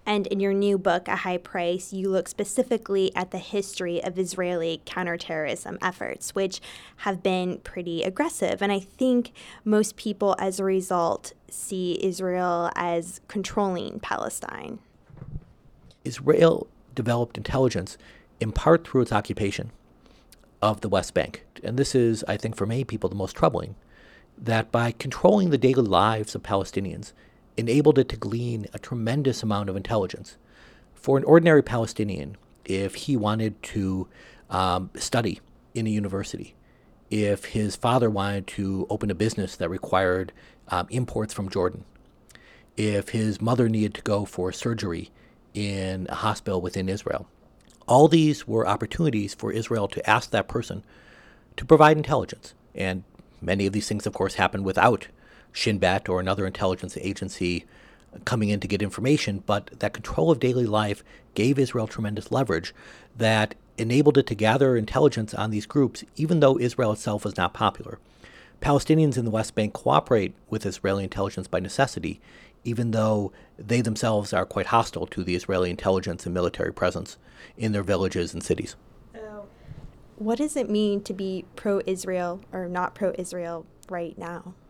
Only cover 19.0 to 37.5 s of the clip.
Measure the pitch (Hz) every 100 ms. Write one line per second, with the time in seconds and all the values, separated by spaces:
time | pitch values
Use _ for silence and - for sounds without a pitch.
19 | 117 104 - 101 101 - 113 - _ _
20 | - - _ - _ _ 107 107 107 95
21 | - - 67 - - - - 123 139 131
22 | 117 110 - 104 113 - 101 117 135 113
23 | 90 98 95 - 165 - - - - -
24 | - - - - 113 110 110 117 117 -
25 | 135 - 185 208 180 139 127 131 113 90
26 | 107 110 104 - - 98 95 98 95 80
27 | - - - _ _ - 117 135 151 135
28 | 123 110 104 117 120 113 101 - - 120
29 | 110 143 135 110 110 101 98 95 - 113
30 | 92 - - - _ - - - - -
31 | - 135 - 165 165 151 - 120 110 -
32 | 104 90 71 - _ _ - 95 98 -
33 | - 127 104 110 110 101 - 110 95 95
34 | 90 - - - - 92 92 90 92 -
35 | - 123 110 - - - _ 117 110 107
36 | 101 98 95 - - - _ _ _ _
37 | _ 107 104 98 -